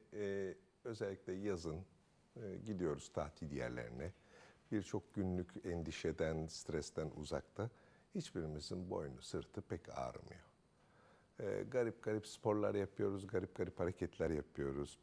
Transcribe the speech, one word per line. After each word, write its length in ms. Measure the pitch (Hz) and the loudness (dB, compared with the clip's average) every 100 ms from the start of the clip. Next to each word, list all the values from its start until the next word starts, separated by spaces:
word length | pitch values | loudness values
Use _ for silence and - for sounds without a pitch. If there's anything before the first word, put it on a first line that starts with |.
| - | -6
e, 400 | 107 101 98 95 85 - _ | -2 0 0 -2 -4 -14 _
özellikle 500 | 123 107 104 95 - | -6 -2 -2 -2 -4
yazın, 520 | 95 104 90 82 78 95 - - _ - 123 | 0 2 0 0 -4 -6 -16 -20 _ -18 -10
e, 220 | 107 92 101 | -6 -6 -4
gidiyoruz 480 | 95 85 71 - | 2 2 2 -2
tatil 380 | - 73 - 78 | -2 -2 -2 -4
yerlerine. 600 | 69 62 60 58 60 82 - - - - - - | -2 -2 -2 -4 -4 -6 -6 -16 -20 -20 -20 -2
Birçok 420 | 107 92 104 - | 0 0 -2 -2
günlük 520 | - 92 90 87 - 95 | 0 2 2 0 -4 -2
endişeden, 800 | 85 82 - 82 80 82 80 80 | 0 -2 0 0 4 2 2 0
stresten 640 | - - 78 73 - 78 - | -4 -2 -2 0 -2 -2 -4
uzakta 540 | 73 73 - - 117 - - - - 202 | -2 -2 -2 -4 -4 -4 -20 -20 -8 -6
hiçbirimizin 720 | - 90 80 76 - 92 90 | -4 -2 -2 -4 -4 -4 -2
boynu, 320 | 92 73 64 | -2 -2 -6
sırtı 400 | - - - - | -4 -4 -4 -6
pek 280 | - 85 - 67 | -4 -6 -4 -4
ağrımıyor. 440 | 62 - - - - - _ - - - - - - - | -4 -4 -10 -14 -16 -20 _ -20 -20 -20 -20 -20 -14 -4
E, 240 | 98 101 98 | 0 0 2
garip 320 | 127 117 98 | 2 2 0
garip 240 | 107 107 - | 0 0 -2
sporlar 480 | - 113 104 101 101 | 0 4 6 6 4
yapıyoruz, 520 | 98 - 101 98 95 | 2 2 2 2 0
garip 280 | 92 92 - | 0 0 0
garip 240 | 90 - | -2 2
hareketler 500 | 87 - 87 - 80 | 2 2 -2 2 4
yapıyoruz. 680 | 78 - - 69 67 71 - | 4 0 -2 0 0 -2 -4